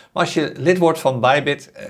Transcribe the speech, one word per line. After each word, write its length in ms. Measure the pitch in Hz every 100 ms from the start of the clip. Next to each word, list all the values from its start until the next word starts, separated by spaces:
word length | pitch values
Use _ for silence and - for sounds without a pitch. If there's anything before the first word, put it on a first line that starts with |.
| _
maar 100 | -
als 100 | 170
je 180 | 160 147 -
lid 200 | 139 185
wordt 220 | 170 160
van 200 | 135 127
Bybit, 520 | 123 143 143 143 -
eh, 140 | -